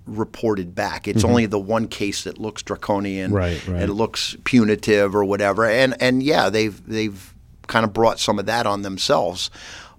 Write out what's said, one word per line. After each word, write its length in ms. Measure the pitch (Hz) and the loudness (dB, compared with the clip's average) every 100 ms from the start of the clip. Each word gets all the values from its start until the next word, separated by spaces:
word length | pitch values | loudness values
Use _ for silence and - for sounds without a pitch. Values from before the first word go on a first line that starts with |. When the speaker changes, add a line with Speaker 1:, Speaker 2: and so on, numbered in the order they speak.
| - | -10
Speaker 1:
reported 680 | 107 110 - 117 104 87 | -6 -6 -2 0 0 -2
back. 340 | 92 101 80 104 | -4 -4 -4 -2
It's 140 | 104 | 2
Speaker 2:
Mm-hmm. 60 | 113 | 4
Speaker 1:
only 160 | 120 110 | 4 2
the 120 | 104 | 0
one 300 | 98 113 113 | 0 0 -2
case 360 | - 101 98 | -4 -4 -4
that 140 | 92 73 | -8 -8
looks 240 | 107 - | -10 -8
draconian 720 | - 98 - 101 101 95 95 | -8 -6 -2 -2 -2 -4 -2
Speaker 2:
Right, 340 | 101 90 85 - | 0 0 -2 -4
right. 140 | 87 | -2
Speaker 1:
and 100 | 101 | -2
it 40 | |
looks 420 | 101 110 - - - | 0 -2 -4 -8 -8
punitive 720 | - 127 107 104 - 104 101 101 | 0 4 4 2 4 4 4 2
or 80 | |
whatever. 400 | 98 101 101 98 113 | 2 2 2 2 2
And, 320 | 117 135 - | 2 2 2
and 220 | 127 127 | 0 2
yeah, 280 | 135 165 104 | 2 2 2
they've, 360 | 107 110 92 87 | 2 0 -4 -8
they've 480 | 110 110 98 - - - - - | -4 -4 -6 -16 -20 -20 -18 -4
kind 180 | 117 | 0
of 80 | 110 | 0
brought 280 | 104 113 - | 4 2 4
some 180 | - 107 | 0 -2
of 80 | 98 | -2
that 200 | 113 110 | -2 0
on 160 | 101 | -2
themselves. 680 | 101 95 - 147 92 92 - - - - - | -4 -4 0 2 2 -4 -8 -10 -18 -18 -20